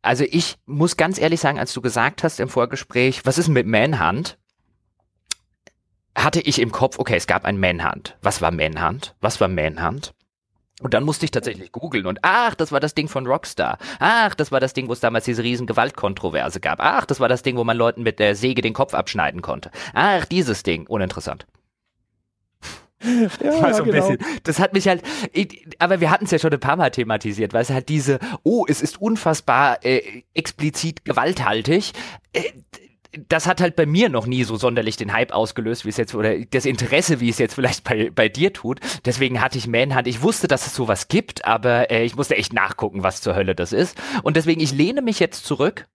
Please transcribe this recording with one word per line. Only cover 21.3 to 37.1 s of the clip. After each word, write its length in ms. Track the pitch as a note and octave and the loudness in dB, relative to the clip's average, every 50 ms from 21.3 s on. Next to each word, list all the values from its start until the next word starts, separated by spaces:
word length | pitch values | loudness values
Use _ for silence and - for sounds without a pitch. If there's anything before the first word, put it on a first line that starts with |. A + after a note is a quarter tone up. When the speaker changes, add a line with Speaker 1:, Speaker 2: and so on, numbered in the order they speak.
| C2+ - - _ _ _ _ _ _ _ _ _ _ _ _ _ _ _ _ _ _ _ _ _ _ _ - - - - _ _ _ _ - | -10 -10 -14 _ _ _ _ _ _ _ _ _ _ _ _ _ _ _ _ _ _ _ _ _ _ _ -18 -18 -18 -18 _ _ _ _ -2
Speaker 2:
Ja, 580 | A#3 B3 A#3+ A3+ F#3+ - - - C#4+ D4+ E4 | 0 2 4 2 2 0 -2 0 0 2 4
Speaker 1:
War 120 | D#4+ - G#3+ | 4 4 4
so 100 | G#3 - | 2 2
Speaker 2:
ja, 20 | |
Speaker 1:
ein 60 | A#3 | 2
Speaker 2:
genau. 160 | G3 D3+ - F#3+ | 2 2 4 2
Speaker 1:
bisschen, 320 | - - - D#4+ D#4 A#3+ _ | 0 0 -2 -6 -8 -6 _
das 160 | E3 D3+ - | -4 0 2
hat 140 | F#3 F#3+ - | 2 2 2
mich 140 | G3 F#3 G3 | 2 2 2
halt, 160 | F#3 E3+ - C4+ D#4 D4 A#3+ - _ | 2 2 -2 -8 -8 -8 -8 -4 _
ich, 340 | - G3+ - - - _ D#3+ - _ | -2 -2 -2 -6 -20 _ -20 -2 _
aber 200 | E3 F3 F#3+ F3+ | 2 2 4 2
wir 100 | E3+ D#3 | 4 2
hatten's 220 | E3+ - G#3 F#3 | 2 0 0 0
ja 80 | F#3 D#3 | 0 2
schon 140 | - D#3+ D3 | 2 2 0
ein 60 | C3+ | 0
paar 160 | - C3+ C#3+ F3 | 0 0 2 2
Mal 140 | E3+ C3 | 2 0
thematisiert, 640 | - - A#2+ A2 A2 G#2 - A2+ G2+ G2+ A2 G2 G#2 | 0 -2 -2 -2 -2 -2 -2 -4 -2 -2 -2 0 2
weil 80 | A#2 | 0
es 80 | A#2+ - | 0 2
halt 200 | C3+ C3 B2+ - | 0 -2 -2 0
diese, 300 | D3+ D#3 C3+ C3+ C#3 B2+ - B3 A3 - _ | -2 0 2 2 0 0 0 -8 -10 -2 _
oh, 220 | D4+ A3+ A#3+ - - | 2 2 2 2 2
es 140 | D3+ - | 0 0
ist 180 | - - - - | 0 -4 -4 -2
unfassbar, 880 | G3 G#3+ A3+ G#3+ - E3+ D#3+ - - - B2 B2+ C#3+ C#3 A#2+ - - | -2 -2 -2 0 0 0 0 0 0 2 4 4 4 4 2 0 0
äh, 380 | B2 C3 B2 - - G2+ A#2+ _ _ _ | 2 2 2 0 -4 -16 -18 _ _ _
explizit 720 | D#3+ D#3+ - - - D3 D3+ C#3+ - - D#3+ D#3 - _ | -6 -6 -6 -6 -4 -4 -4 -2 -2 -6 -6 -8 -8 _
gewalthaltig, 880 | - C3+ B2+ A#2+ D#3 F#3 - B2 G#2 G#2 A2+ G#2+ C3 D#3+ F#3+ G#3 - - - - - - - _ _ | 2 2 4 4 4 0 0 0 0 0 0 2 2 2 2 2 -2 -10 -12 -14 -14 -16 -20 _ _
äh, 100 | _ D#3+ - - - C3 _ _ - - - _ _ _ _ - - D#3 - _ | _ -4 -4 -4 -8 -10 _ _ -20 -20 -20 _ _ _ _ -20 -20 -20 -4 _
das 180 | E3 D#3+ - F3 | -2 0 2 0
hat 140 | F#3 - | 2 4
halt 160 | F3+ F3 E3 - | 2 2 4 2
bei 80 | D#3+ | 2
mir 240 | D3 D3+ F3+ A#3 A3 | 4 4 4 4 4
noch 160 | C3+ A#2 G#2+ | 2 0 -2
nie 180 | A#2+ B2+ B2+ B2 | 0 0 0 0
so 140 | G#2 A2+ G#2 | 0 0 0
sonderlich 400 | B2+ B2 A#2+ A#2+ A2 A2 A2 - | 0 2 2 2 0 -2 -4 -4
den 160 | A2+ G2 G#2 | -6 -6 -2
Hype 200 | A2+ B2 - - | -2 -2 -2 0
ausgelöst, 520 | F#2 A2+ G#2+ - - A2 A2 A#2 A#2 - | -2 -2 0 -2 -4 -4 -4 -4 -4 -6
wie 40 | G#2+ | -6
es 80 | G#2 - | -4 -4
jetzt, 180 | A#2 - - | -4 -4 -2
oder 220 | A2 G#2+ A2 G#2 D#2+ A2 | -2 0 0 0 -2 -4
das 200 | - - C3 - | -2 -2 0 0
Interesse, 560 | C#3+ B2+ G#2+ B2 A2 - D3+ F3+ - | 0 -2 0 -2 2 2 2 4 2